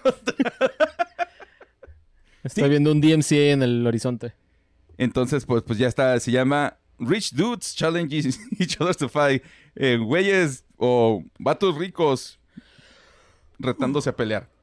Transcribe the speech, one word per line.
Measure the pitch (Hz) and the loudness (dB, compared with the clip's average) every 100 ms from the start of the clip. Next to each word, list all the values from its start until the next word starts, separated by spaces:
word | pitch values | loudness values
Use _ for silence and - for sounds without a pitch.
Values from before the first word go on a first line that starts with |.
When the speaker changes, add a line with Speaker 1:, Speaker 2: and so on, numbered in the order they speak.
Speaker 1:
contra | 262 - 247 | -2 -2 -6
<laughs> | - 247 - 269 - 311 - 349 - 698 - - _ - _ - - _ _ _ _ | -2 -4 -2 -2 0 -4 -2 -8 -6 -10 -12 -20 _ -20 _ -20 -20 _ _ _ _
Speaker 2:
Estoy | 135 - | -6 0
Speaker 1:
Sí. | 143 | 4
Speaker 2:
viendo | 147 151 | 4 4
un | 151 | 4
D | 156 | 4
M | 156 | 4
C | - 147 143 | 4 4 4
A | |
en | 139 | 4
el | 123 120 120 | 2 2 0
horizonte. | 117 127 117 117 - _ _ _ _ _ - | 0 -2 -6 -10 -16 _ _ _ _ _ -4
Speaker 1:
Entonces, | 123 131 123 139 - | -2 0 -2 -2 0
pues, | 117 | -2
pues | - 107 | 0 -2
ya | 127 | -2
está. | - 131 123 | 0 0 0
Se | 120 | 0
llama | 123 131 147 143 - _ - | 0 2 0 -2 -8 _ -8
Rich | 123 208 - | -4 -4 -4
Dudes | 131 226 226 - - | -4 -4 -4 -10 -4
Challenge | 160 170 151 147 | -2 -2 -4 -4
<laughs> | 131 - - - | -4 -6 -8 -6
Each | 175 - | -4 -2
Other | 175 170 | -2 -2
to | 131 | -4
Fight. | 147 143 131 - - _ - | 0 2 0 -4 -20 _ -2
Eh, | 135 117 | 0 0
güeyes | 110 170 196 190 160 131 _ - | 0 0 2 2 0 -4 _ -2
o | 123 123 113 104 - - | 0 4 2 0 -6 -6
vatos | 139 156 196 147 | -2 0 0 -2
ricos | 170 - 151 131 - - _ - _ _ _ _ _ _ _ _ _ - | -6 -2 0 0 -6 -20 _ -20 _ _ _ _ _ _ _ _ _ -8
retándose | 127 - 131 147 135 | -6 -2 -2 -2 -4
a | 123 | -4
pelear. | 110 104 - _ | -4 -4 -8 _